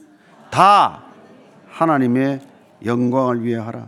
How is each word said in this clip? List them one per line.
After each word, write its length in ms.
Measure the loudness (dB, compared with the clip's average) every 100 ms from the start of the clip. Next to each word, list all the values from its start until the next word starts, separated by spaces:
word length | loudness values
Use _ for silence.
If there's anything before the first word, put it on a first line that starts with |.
| -20 _ _ -20 -6
다 540 | 2 6 6 2 -2 -18 -20 -20 -20 -20 -20 -20
하나님의 720 | -4 0 2 0 0 -2 -4 -12 _ _ _
영광을 580 | -4 -2 0 0 -2 -2 -4
위해 100 | -6
하라." 300 | -8 -12